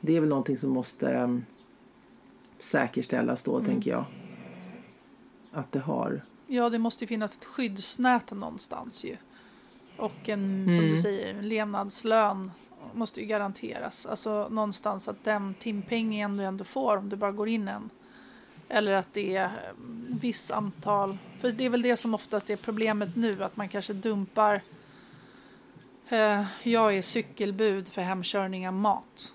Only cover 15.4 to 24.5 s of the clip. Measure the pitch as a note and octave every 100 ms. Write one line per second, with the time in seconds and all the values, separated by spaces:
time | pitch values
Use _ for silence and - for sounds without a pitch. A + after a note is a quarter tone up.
15.4 | G3 F#3+ A#3+ G#3 F#3 A#3 A3 G#3 G#3 G3+
16.4 | G3 F#3+ F#3 - C4 G#3 G3+ G3+ G3+ G3+
17.4 | G#3+ A3+ G3 G#3 A3 - - - - -
18.4 | - - - - G#3+ G3 F#3 - G3+ F#3
19.4 | F#3+ G3+ F2+ - B3 A#3 A#3+ B3 B3+ -
20.4 | - - G#3 - - G3+ G3 G3 - -
21.4 | B3 A3+ B3+ A#3+ A#3+ A#3 A#3 G#3+ - G#3+
22.4 | - G#3 - G#3+ A3 G#3+ G3+ F3 A3+ G3
23.4 | F#3+ - G3+ G3+ F#3+ G3+ A3 G#3 F#3+ -
24.4 | G#3+